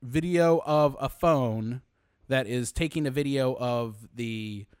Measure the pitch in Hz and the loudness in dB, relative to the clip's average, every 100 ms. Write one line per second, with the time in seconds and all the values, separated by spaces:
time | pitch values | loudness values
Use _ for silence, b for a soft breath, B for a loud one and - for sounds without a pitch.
0 | 123 147 170 170 170 165 - 151 147 139 | -4 -2 0 4 4 4 4 4 4 2
1 | 135 - 170 147 120 110 110 123 _ _ | -6 0 2 4 2 -2 -4 -6 _ _
2 | _ _ - 131 107 123 117 - 160 - | _ _ -2 -2 0 -4 -4 -2 -2 0
3 | 143 135 143 139 131 127 123 120 117 107 | -2 0 0 0 0 0 -2 -2 -4 -8
4 | 110 117 117 110 107 104 104 _ | -18 -8 -6 -6 -8 -10 -12 _